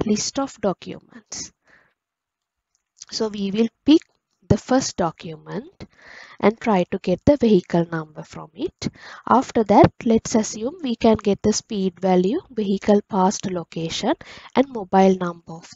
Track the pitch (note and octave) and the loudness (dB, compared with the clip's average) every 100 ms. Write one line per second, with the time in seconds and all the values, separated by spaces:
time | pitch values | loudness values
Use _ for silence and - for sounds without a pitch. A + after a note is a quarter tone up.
0 | G#3 G#3 - - C4+ - G3+ E3+ F#3 - | -4 -4 -4 -6 -8 -4 -6 -6 -10 -16
1 | _ A#3 - - - _ _ _ _ _ | _ -20 -18 -16 -16 _ _ _ _ _
2 | _ _ _ _ _ _ _ _ _ _ | _ _ _ _ _ _ _ _ _ _
3 | - - A3 G#3 G3 G#3 A3+ _ - D#4+ | -14 -6 -6 -4 -4 0 -2 _ 4 4
4 | _ _ _ _ F#3 G#3+ - C4 C4 - | _ _ _ _ -2 -2 2 0 0 -4
5 | E3+ - F3 D#3 D#3 E3 D#4+ - - _ | -4 -6 -16 -16 -12 -12 -12 -20 -20 _
6 | - - - - G#3 A#3 A#3 F#3+ F3 G3 | -20 -20 -20 0 0 0 0 0 0 -4
7 | - F3 - D4 A3+ F3 - E3+ E3+ E3 | -4 0 2 2 4 4 2 -2 0 -6
8 | D#3 D#3 D#3+ E3 D#3 F3+ F4+ - - - | -10 -16 -16 -16 -18 -12 -12 -8 -10 -10
9 | - - - A3+ - A#3+ G#3+ A3 F4 - | -20 -12 0 2 2 -2 4 6 6 4
10 | A#3+ A3+ - A3 G#3+ G#3+ A#3 F#4 C#4 A3+ | 0 0 0 -2 -2 -8 -10 -8 -8 0
11 | A3+ G#3+ G#3 F#3+ G#3 - - G#3 F#3+ - | 2 2 0 -2 -2 -2 -4 -4 -4 -2
12 | F#3+ F#3 F#3 D#4+ - A#3 G3 G3 - G#3 | 0 2 2 -4 -8 -8 -4 -2 2 0
13 | - G3 F#3 - F#3+ F3+ E3 E3+ E3 - | 0 0 0 0 -6 -8 -8 -10 -8 -6
14 | G#3+ D#4+ - - - - C#4 A#3+ F#3 F#3+ | -4 -4 -8 -20 -6 -2 -2 -4 0 4
15 | F#3+ F#3 F3 E3+ - E3+ - | 4 4 -2 -8 -16 -18 -10